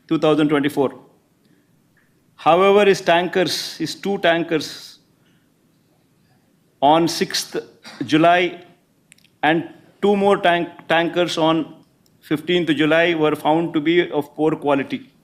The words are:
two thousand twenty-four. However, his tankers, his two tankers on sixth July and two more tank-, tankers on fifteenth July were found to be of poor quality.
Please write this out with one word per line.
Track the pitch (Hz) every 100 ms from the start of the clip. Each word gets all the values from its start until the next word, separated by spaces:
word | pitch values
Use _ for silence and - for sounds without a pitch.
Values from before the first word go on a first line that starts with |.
| -
two | 160
thousand | 160 151 151
twenty-four. | 147 139 147 127 - - _ _ _ _ _ _ _ _ _ _ _ _ - 151
However, | 175 196 202 196
his | 185 -
tankers, | 170 180 190 160 - - -
his | 156 -
two | 196 196 170
tankers | 165 165 160 - - - - _ _ _ _ _ _ _ _ _ _ _ _ _ _ _ _ _ - 139
on | 160 165 -
sixth | 185 - - - - _ - - 120
July | 156 170 180 180 - - _ _ _ _ _ _ _ 147
and | 165 - - _ -
two | 202 202
more | 202 196 185
tank-, | 175 170 - -
tankers | 165 170 170 165 - 160
on | 165 139 - _ _ _ _ -
fifteenth | 151 - 180 160 139
July | 151 160 175 165
were | 151 151
found | 147 160 170
to | 160 151
be | 175 170 147
of | 139 -
poor | 156 156
quality. | 143 175 175 131 - _